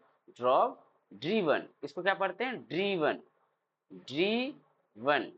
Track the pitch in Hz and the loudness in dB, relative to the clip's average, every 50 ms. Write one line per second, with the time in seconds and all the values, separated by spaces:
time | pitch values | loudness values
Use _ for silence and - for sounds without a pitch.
0 | _ _ _ _ _ - - - 120 123 131 156 202 135 135 - - _ _ _ | _ _ _ _ _ -20 -10 -2 2 4 4 6 4 4 0 -4 -16 _ _ _
1 | _ _ 107 101 120 151 214 220 190 151 127 98 - - _ _ - 143 - - | _ _ -16 -10 -4 -2 0 2 2 2 2 2 0 -4 _ _ -12 -10 -8 -4
2 | 170 190 190 170 190 190 180 - 233 262 247 170 110 - 143 170 196 202 196 175 | -2 0 0 0 0 -2 -2 -2 -6 -6 -6 -8 -8 -6 -4 -2 -2 0 0 0
3 | 151 135 - - - _ _ _ _ _ _ _ _ _ _ _ _ _ 98 92 | 2 0 0 -2 -6 _ _ _ _ _ _ _ _ _ _ _ _ _ -20 -20
4 | 92 101 123 147 175 202 220 240 254 269 285 - - _ _ _ _ _ _ 104 | -16 -8 -2 0 0 2 2 0 -2 -4 -6 -10 -18 _ _ _ _ _ _ -6
5 | 113 135 147 135 101 - - | 0 0 2 2 0 -2 -8